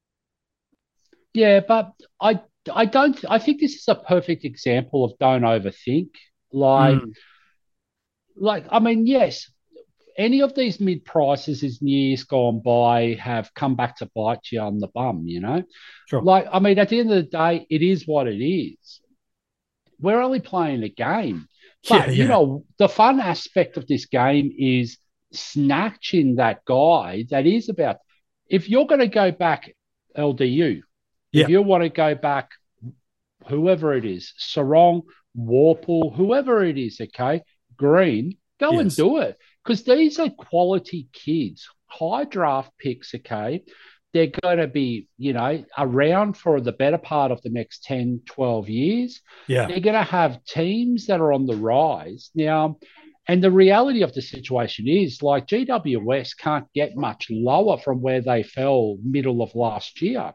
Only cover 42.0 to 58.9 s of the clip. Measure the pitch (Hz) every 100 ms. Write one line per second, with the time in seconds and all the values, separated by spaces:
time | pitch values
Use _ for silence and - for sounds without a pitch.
42 | 165 240 294 190 151 135 - _ 139 123
43 | - 117 - 107 110 180 - - - _
44 | _ 165 156 - 180 175 147 143 127 113
45 | - - 135 120 127 156 - 139 135 131
46 | 151 190 208 - 170 143 120 - 139 165
47 | - 151 135 120 117 117 107 - - 127
48 | 123 120 - - 123 110 101 113 165 233
49 | 247 - _ - - 127 175 180 208 220
50 | 180 180 156 123 - 160 175 226 240 233
51 | - 175 151 135 131 107 110 131 160 107
52 | - - - 160 156 156 156 - - -
53 | - _ - 180 190 185 190 208 277 240
54 | 151 135 - 131 127 123 117 - 120 196
55 | 160 - 143 139 - 220 269 233 156 117
56 | 110 135 123 - 156 147 - 147 147 127
57 | 123 - - 113 123 160 208 147 143 127
58 | 131 127 123 117 - - 139 131 110